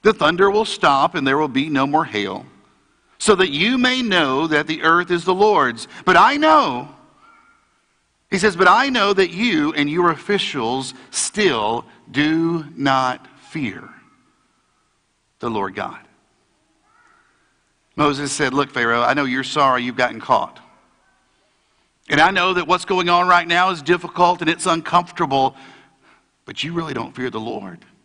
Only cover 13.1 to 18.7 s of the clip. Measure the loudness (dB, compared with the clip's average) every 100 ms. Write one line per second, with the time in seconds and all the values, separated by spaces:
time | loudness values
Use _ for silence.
13.1 | -6 -14 _ -14 -8 -8 -8 -18 -20 _
14.1 | _ _ _ _ _ _ _ _ _ _
15.1 | _ _ _ -6 -4 -6 -8 -10 -12 _
16.1 | _ _ _ _ _ _ _ _ _ _
17.1 | _ _ _ _ _ _ _ _ -2 0
18.1 | 0 -6 -2 -2 0 -2